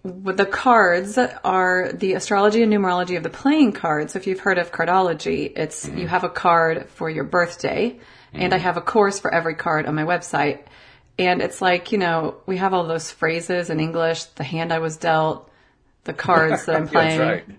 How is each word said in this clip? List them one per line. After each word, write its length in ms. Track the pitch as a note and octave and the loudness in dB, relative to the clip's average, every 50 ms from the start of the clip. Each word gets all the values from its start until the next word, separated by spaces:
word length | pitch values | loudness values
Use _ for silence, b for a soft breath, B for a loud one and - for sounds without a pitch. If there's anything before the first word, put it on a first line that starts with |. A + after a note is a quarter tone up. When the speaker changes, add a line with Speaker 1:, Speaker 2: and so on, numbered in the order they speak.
| - | -14
Speaker 1:
the 420 | F#3+ F3+ F#3 F#3+ F#3+ F#3 G3 G3 | -14 -12 -8 -6 -4 0 0 0
cards 720 | G3 - - - C4 A#3+ A3+ G3 F3+ F3 F3+ F#3+ G3+ G#3+ B3+ | 0 0 0 2 4 6 6 6 6 4 2 0 -2 0 0
are 760 | B3 B3 - - - F#3+ F#3+ F#3 F#3 F3+ F3+ F#3 F3+ - | 0 0 -2 -4 -2 0 0 2 2 2 2 0 0 -2
the 220 | - F3 G#3 F#3+ F#3 | -4 -4 -2 -2 -2
astrology 480 | E3+ - - G#3 G3 G3+ G#3+ G#3 A#3 | -2 -2 0 2 4 4 4 4 4
and 100 | A#3 A3 | 4 4
numerology 460 | G#3+ G#3 G3 F#3 F3+ F3+ F3+ F3+ F3+ E3 | 4 2 2 0 0 0 -2 -2 -4 -6
of 60 | D#3 | -6
the 60 | D#3+ | -8
playing 440 | - - - C#4 D4+ D#4 C#4+ G#3+ G3 | -6 -2 0 2 4 6 4 4 2
cards. 420 | - - E3 D3+ D3+ D3+ D3+ - | 0 -2 -2 -2 -2 -2 -4 -6
If 120 | F#3+ - G3 | -6 -4 -4
you've 120 | F#3 F#3+ | -4 -2
heard 180 | - G3+ F#3 F3+ | 0 0 0 0
of 140 | E3+ - | 0 -4
cardology, 800 | - - E3 E3+ F3+ F#3+ F#3 F3 E3 D3+ - E3 E3 D3 D3+ - - | -2 -2 0 2 2 2 2 2 0 -2 -4 -4 -4 -4 -4 -6 -4
it's, 300 | - D#3 D#3 - - - - | -6 -6 -6 -6 -10 -12 -10
Speaker 2:
Mm-hmm. 100 | - - | -8 -8
Speaker 1:
you 100 | F3+ E3 | -4 -2
have 160 | F3 F3+ F3 | -2 -2 -2
a 60 | E3+ | -2
card 600 | - - - F3+ E3+ E3 E3 D#3+ D#3+ E3+ - - | -6 -2 2 4 4 4 4 2 0 -2 -6 -12
for 200 | - - E3+ D#3+ | -12 -10 -8 -6
your 140 | D#3+ D3+ - | -4 -6 -6
birthday, 760 | - F3 F3+ F3 E3+ - - - - - - G3+ A#3+ A#3+ B B B B B B B B | -2 0 0 0 0 -2 -6 -4 -4 -2 0 -2 -2 -4 B B B B B B B B
and 200 | - F3+ F3+ F#3 | -4 -2 0 0
I 40 | F3+ | 0
Speaker 2:
Mm-hmm. 60 | E3+ | 0
Speaker 1:
have 140 | F3+ E3+ E3+ | 0 -2 -2
a 40 | |
course 380 | - - - A3 G3+ G3 G3 - | -2 0 2 2 4 2 2 -2
for 140 | - - E3 | -2 0 0
every 220 | E3 D#3+ E3 D#3 | 0 0 -2 -4
card 300 | - - F3 D#3 D#3 D3+ | -4 -2 -2 -2 -2 -2
on 100 | - D#3 | -2 -2
my 80 | D#3 D3+ | -2 -2
website. 640 | D#3+ F3+ E3+ - - - C#3+ D3 D3 - - - b b b b b b b b b b - | 0 -2 -2 -4 -4 -2 0 0 0 -2 -4 -8 b b b b b b b b b b 0
And 240 | F#3 F3+ F3+ F3+ | 2 2 2 2
it's 200 | F#3 F3 - - | 0 -4 -4 0
like, 300 | G3 F#3 F3+ F3+ F3+ - | 0 2 2 2 0 -2
you 60 | A3 G3+ | -2 0
know, 380 | F#3 E3+ E3 E3 D#3+ D3 - - - | 0 2 0 0 -2 -4 -6 -8 -8
we 120 | - F#3+ F#3 | -6 -4 0
have 160 | F#3+ F#3+ F#3+ | 0 2 2
all 120 | F3+ E3+ | 2 0
those 240 | D#3+ E3 D#3+ D#3+ - | 0 -2 -4 -6 -8
phrases 580 | - - E3 D#3+ E3 E3 E3 - F3+ F3+ E3+ F3 | -8 -2 -2 0 0 -2 -2 -2 -2 -2 -2 -2
in 100 | D#3+ D#3 | -2 -2
English, 440 | D#3 D#3+ E3 E3 E3 E3 E3 E3 - - - | -2 -2 -2 0 0 0 0 -2 -6 -12 -10
"the 80 | - C3+ | -10 -8
hand 300 | C3 D#3 D#3+ E3 E3+ E3 | -6 -4 -4 -2 -2 -2
I 60 | E3 | -2
was 180 | E3 D#3+ D#3 D#3 | -2 -4 -6 -4
dealt," 520 | - E3+ D#3+ D#3 D#3 D#3+ - - - b b b b b b b b _ _ _ - | 0 2 2 2 2 0 -2 -4 -8 b b b b b b b b _ _ _ -12
the 100 | - D3 | -12 -10
cards 520 | - - - F3+ E3 D#3+ D#3+ - - - | -6 0 4 4 4 4 4 2 0 -2
that 100 | - D#3+ | -2 -2
I'm 60 | D#3 | -2
Speaker 2:
<laughs> 40 | D#3 | 0
That's 60 | D3+ | 0
Speaker 1:
playing. 280 | - E3+ D#3+ D#3+ D#3+ D#3+ | 2 2 2 2 2 2
Speaker 2:
right. 260 | - - - - - - - | 0 0 0 -4 -6 -12 -20